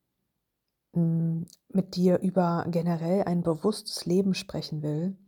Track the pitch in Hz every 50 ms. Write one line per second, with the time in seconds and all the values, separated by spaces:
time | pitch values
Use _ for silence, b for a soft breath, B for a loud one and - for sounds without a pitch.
0 | _ _ _ _ _ _ _ _ _ _ _ _ _ _ _ _ _ _ - 175
1 | 170 165 165 165 165 165 165 165 165 - - _ _ _ - 190 185 - - 180
2 | 175 185 180 - - 185 175 190 180 170 170 170 - - 170 170 165 175 175 165
3 | 160 165 180 202 190 180 175 175 165 165 160 160 - 202 214 - - - - -
4 | - 170 175 190 196 196 185 - - - - 156 156 - 156 151 151 151 147 151
5 | 170 190 190 - B